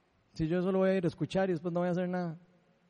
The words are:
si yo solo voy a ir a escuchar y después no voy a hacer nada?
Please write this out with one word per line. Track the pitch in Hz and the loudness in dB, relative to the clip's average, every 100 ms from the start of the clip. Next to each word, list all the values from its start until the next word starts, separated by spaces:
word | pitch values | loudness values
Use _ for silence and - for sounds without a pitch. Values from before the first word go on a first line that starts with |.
| _ _ _ | _ _ _
si | - 160 | -4 -2
yo | 180 | 0
solo | 180 190 | 0 2
voy | 190 | 2
a | 190 | 2
ir | 170 | 0
a | |
escuchar | - 151 190 190 | -2 -2 0 0
y | |
después | 165 175 | 0 -2
no | 175 | -2
voy | 180 | 0
a | |
hacer | 175 180 | 0 -2
nada? | 180 170 160 - _ _ _ _ | -2 -4 -8 -14 _ _ _ _